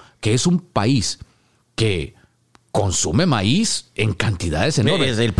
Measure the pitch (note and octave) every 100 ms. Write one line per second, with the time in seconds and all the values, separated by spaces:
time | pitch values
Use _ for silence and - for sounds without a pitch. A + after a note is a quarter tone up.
0 | - _ G#2 A#2+ F3+ F3 - A2 G#2+ C3+
1 | - - - _ _ _ _ - A2 F2+
2 | C2+ - _ _ _ _ _ A2 G2 E2+
3 | D#2+ A#2 F3+ A2+ G2 F3+ A3+ - - -
4 | G#2+ - G#2+ F#2 F2 D#2+ C3+ C3+ A2 F#3
5 | C3+ A2 A#2